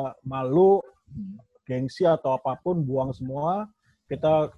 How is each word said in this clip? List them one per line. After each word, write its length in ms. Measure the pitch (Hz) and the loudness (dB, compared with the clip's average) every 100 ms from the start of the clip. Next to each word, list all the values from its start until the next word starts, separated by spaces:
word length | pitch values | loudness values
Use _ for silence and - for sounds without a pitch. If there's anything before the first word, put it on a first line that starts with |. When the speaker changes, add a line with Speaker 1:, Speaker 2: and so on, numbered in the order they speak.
| 131 - | -2 -8
Speaker 1:
malu, 640 | 131 135 131 156 190 196 - _ _ | -10 -6 0 6 6 6 0 _ _
Speaker 2:
Hmm. 320 | 143 196 208 - _ | -14 -12 -14 -20 _
Speaker 1:
gengsi 400 | - 127 131 - | -8 -6 -4 0
atau 320 | 170 160 135 131 | 2 2 0 -2
apapun, 480 | 131 127 180 175 | -2 -4 -2 -2
buang 320 | 135 131 131 - | -2 -2 -4 -6
semua. 560 | 127 135 160 196 214 _ _ _ | -8 -4 -4 -4 -6 _ _ _
Kita 480 | - 139 156 156 151 | -12 -2 2 2 0